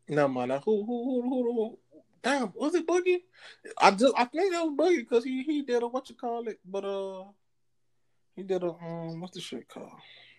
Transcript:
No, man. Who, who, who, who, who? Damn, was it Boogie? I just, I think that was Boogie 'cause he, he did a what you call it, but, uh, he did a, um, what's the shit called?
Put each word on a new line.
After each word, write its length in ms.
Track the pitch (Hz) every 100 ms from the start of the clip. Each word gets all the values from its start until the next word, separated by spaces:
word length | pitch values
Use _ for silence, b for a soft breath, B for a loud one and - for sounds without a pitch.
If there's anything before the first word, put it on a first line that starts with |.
| -
No, 200 | 147 139
man. 220 | 127 127
Who, 340 | 135 214 214 214
who, 180 | 240
who, 180 | 247 254
who, 320 | 247 262 233
who? 260 | 240 220 - _ - _ _
Damn, 280 | 233 277 220 -
was 180 | 277
it 140 | 349 320
Boogie? 340 | 349 359 359 - B B B - -
I 140 | 170
just, 220 | 196 254 220
I 60 | 247
think 280 | 302 381
that 100 | 339 330
was 80 | 285
Boogie 320 | 339 339 226
'cause 160 | 233 262
he, 180 | 262
he 180 | 277 294
did 220 | 277 240
a 40 | 240
what 220 | 254 -
you 60 | 240
call 320 | 247 233 233
it, 120 | 196 180
but, 200 | 196 196
uh, 400 | 196 196 190 196 - _ _ _ _ _ _ _ _ _ -
he 80 |
did 200 | 190 185
a, 40 | 175
um, 500 | 165 170 170 165 165
what's 140 | 180 180
the 60 |
shit 260 | 151 240 -
called? 240 | - - - b b b